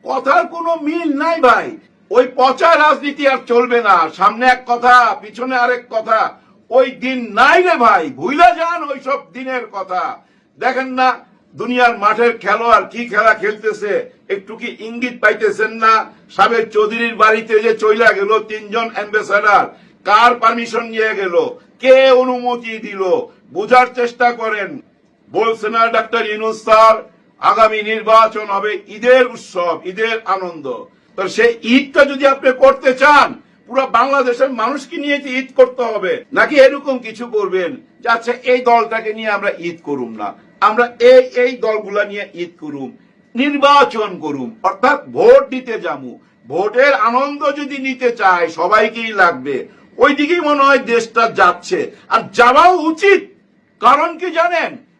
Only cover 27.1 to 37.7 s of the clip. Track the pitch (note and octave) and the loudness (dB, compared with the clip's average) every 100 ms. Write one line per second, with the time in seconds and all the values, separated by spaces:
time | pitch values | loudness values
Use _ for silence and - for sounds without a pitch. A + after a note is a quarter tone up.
27.1 | _ _ _ E3 G#3 A3 G#3+ G#3 A3 G#3+ | _ _ _ -2 2 2 0 -4 -4 2
28.1 | A3 A3 A3 G#3 G3 G#3 F#3+ - G#3 A#3+ | 4 4 -2 -6 -4 -4 -8 -12 -4 2
29.1 | B3+ A#3+ A3+ - F3+ F3 D#3+ F3 F#3 A3+ | 4 2 -4 -10 -6 -4 -4 -8 -6 -4
30.1 | A3+ G3+ F#3+ F3+ E3 C3+ A#2 - _ _ | -4 -4 -6 -6 -10 -10 -12 -14 _ _
31.1 | - F#3+ G#3 A#3 A#3 A3 C4 C#4+ D#4+ C#4 | -8 -6 0 0 0 0 0 2 2 2
32.1 | C4+ C#4 C4+ C4 B3+ C4+ C4 C#4 B3+ C#4 | 2 0 2 0 4 4 4 -2 2 4
33.1 | C#4+ A#3 - _ _ _ B3+ B3+ A3+ C4+ | 6 2 -4 _ _ _ -4 0 0 2
34.1 | C#4 B3+ A#3+ C#4 A#3+ A3+ C#4+ - D#4+ C#4+ | 0 0 0 -2 -2 -4 -6 -10 -8 -4
35.1 | C#4+ C#4 B3+ C4 - B3 B3+ A#3 G#3+ F3+ | -4 -4 -8 -4 2 2 2 -6 -4 -4
36.1 | C#3+ - F#3+ A3+ D4 C4 C#4+ C#4+ B3+ A3 | -6 -4 -2 2 6 4 4 -6 -6 -8
37.1 | A3 A#3+ G#3+ F#3+ F#3 E3+ | -14 -6 -4 -2 -4 -4